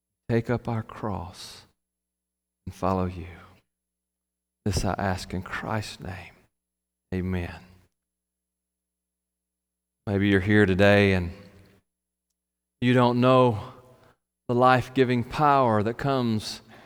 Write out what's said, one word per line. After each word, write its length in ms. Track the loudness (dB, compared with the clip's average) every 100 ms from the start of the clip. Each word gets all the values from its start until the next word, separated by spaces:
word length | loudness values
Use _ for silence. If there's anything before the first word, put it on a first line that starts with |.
| _ _ -4
take 180 | -2 -2
up 200 | -6 -6
our 140 | -8
cross, 840 | -8 -10 -8 -8 -10 -16 -20 -20 _ _ _ _ _ _ _ _ _ _
and 100 | -20
follow 300 | -6 -4 -2
you. 220 | -4 -8 -14 -18 -20 _ _ _ _ _ _ _ _ _ _ _
This 220 | -4 -2 -2
I 80 | -4
ask 380 | -4 -4 -8
in 80 | -10
Christ's 580 | -10 -10 -8 -8 -8 -12
name. 320 | -14 -14 -18 _ _ _ _ _ _ _ _
Amen. 420 | -8 -4 -6 -8 -12 -20 _ _ _ _ _ _ _ _ _ _ _ _ _ _ _ _ _ _ _ _ _ _ _ -4
Maybe 220 | 0 2
you're 120 | 2
here 240 | 4 4
today 480 | 4 6 6 6 4
and 180 | 2 -2 -10 -20 -20 _ _ _ _ _ _ _ _ _ _ _ -4
you 140 | 2
don't 260 | 4 4 4
know 380 | 4 4 4 0 -8 -18 -20 _ _ _ _ _ -4
the 60 |
life-giving 720 | 2 4 4 0 0 0 0
power 580 | -4 0 2 4 2 2
that 160 | -2 -4
comes 640 | -4 -2 -2 -4 -6 -14 -18 -20